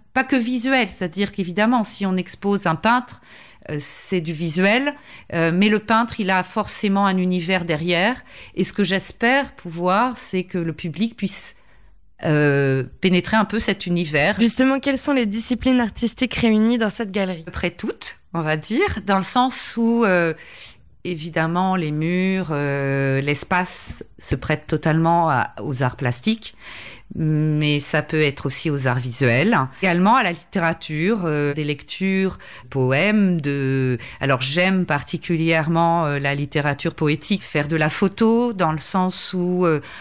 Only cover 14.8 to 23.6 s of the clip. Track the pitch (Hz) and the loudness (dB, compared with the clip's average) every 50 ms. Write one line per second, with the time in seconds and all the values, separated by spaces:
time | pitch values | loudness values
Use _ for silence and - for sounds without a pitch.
14.8 | 262 277 269 262 - 294 285 262 233 208 196 226 220 - 247 220 - 262 254 247 | 0 0 -2 0 0 0 2 2 0 0 -2 -4 -2 -2 -4 0 2 2 4 4
15.8 | 233 202 - - 240 220 - - 254 233 - - 240 226 214 214 220 226 247 233 | 2 0 -2 -2 -4 -4 0 -2 -2 -2 0 0 2 4 4 4 4 4 2 2
16.8 | 226 202 - - 233 196 185 208 196 185 180 160 160 160 - - - 175 170 - | 0 0 -2 -4 -8 -4 -2 -2 -2 -2 -4 -8 -10 -12 -8 -4 -4 -4 -4 -4
17.8 | - 226 - - - - - - - - - 170 156 156 156 156 151 - 214 277 | -8 -8 -8 -8 -10 -12 -12 -14 -16 -8 -6 -4 0 0 0 -2 -2 -2 0 0
18.8 | 403 403 - 214 196 190 196 190 180 - - 247 254 262 247 - - - - 233 | 0 0 -2 -4 0 0 2 2 2 0 0 2 2 2 0 -4 -6 -6 -2 0
19.8 | 233 226 233 233 233 202 185 175 170 165 156 - - - - - - - - - | 2 2 2 4 4 4 4 4 2 0 -2 -4 -10 -18 -20 -18 -18 -18 -20 -20
20.8 | - - - - - 175 180 156 151 175 156 170 160 165 170 175 190 190 185 185 | -20 -20 -20 -10 -8 -6 -6 -6 -8 -4 -2 0 0 0 0 0 0 2 0 0
21.8 | 165 151 151 151 156 165 180 180 185 190 190 190 180 151 156 143 147 143 139 139 | 0 -2 -2 -2 0 0 0 0 2 0 0 0 -2 -2 -2 -2 0 0 0 0
22.8 | 139 139 139 139 135 135 135 135 135 143 147 143 - - 185 180 | 0 0 0 0 0 0 0 0 0 0 -2 -2 -2 0 0 0